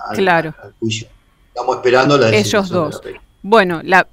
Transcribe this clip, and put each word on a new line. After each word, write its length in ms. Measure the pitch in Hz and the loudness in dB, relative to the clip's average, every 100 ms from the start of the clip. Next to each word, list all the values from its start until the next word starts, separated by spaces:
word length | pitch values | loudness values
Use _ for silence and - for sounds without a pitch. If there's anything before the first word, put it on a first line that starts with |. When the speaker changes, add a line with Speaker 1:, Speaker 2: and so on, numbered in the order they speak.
| - | -8
Speaker 1:
al, 60 | - | -2
Speaker 2:
Claro. 380 | 190 165 160 - | 0 0 -2 -10
Speaker 1:
al 100 | 104 - | -20 -8
juicio. 280 | 113 110 - _ _ _ _ | -6 -6 -12 _ _ _ _
Estamos 220 | - 123 123 | -10 -6 -2
esperando 400 | 123 127 139 143 | 2 2 4 4
la 120 | 113 | 4
Speaker 2:
Ellos 140 | 208 | 2
Speaker 1:
designación 260 | 208 214 190 | 0 -2 -2
de 60 | 175 | -4
la 100 | 151 | -4
Speaker 2:
dos. 100 | - | -8
Speaker 1:
pena. 200 | - - _ _ | -16 -18 _ _
Speaker 2:
Bueno, 380 | 196 220 180 160 | 0 2 2 -2
la, 240 | 151 185 - | 0 2 2